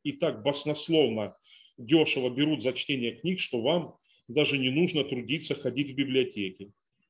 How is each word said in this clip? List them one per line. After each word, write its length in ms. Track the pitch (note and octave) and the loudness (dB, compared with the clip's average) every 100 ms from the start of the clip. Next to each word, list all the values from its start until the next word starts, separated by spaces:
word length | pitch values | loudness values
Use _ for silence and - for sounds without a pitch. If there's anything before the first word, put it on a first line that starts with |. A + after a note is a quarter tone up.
и 80 | D3 | -8
так 300 | - E3 A2+ | -2 -2 -2
баснословно 920 | A2 C#3+ D3+ D3 - D#3+ C3 A2 G#2 - _ - - - | 0 0 0 -2 2 4 4 2 -6 -8 _ -20 -20 -12
дешево 520 | A#2 D#3+ D3+ C#3+ B2+ | 4 4 6 2 0
берут 340 | B2 D3+ D3 | 2 0 2
за 100 | A#2+ | 0
чтение 380 | B2+ - C#3 A#2 | -2 -2 -2 -2
книг, 280 | A2 E3 F#3 | -4 -4 -2
что 220 | - B2 | -2 -2
вам 340 | A#2 F3 D#3 - _ _ - | 0 0 -2 -12 _ _ -4
даже 300 | A#2+ D3 C#3 | 0 2 2
не 120 | C3 | 0
нужно 340 | C#3 F3 D3 | 2 2 2
трудиться 520 | C3+ B2 A2+ D#3 - C#3+ | -2 -4 -4 -2 -2 -2
ходить 360 | C3 A#2 C#3+ | -4 -4 -4
в 40 | C3 | -4
библиотеки, 760 | C3+ C3 B2+ G#2+ F#2+ F#2 G2+ _ _ _ _ | 0 0 0 -2 -8 -8 -18 _ _ _ _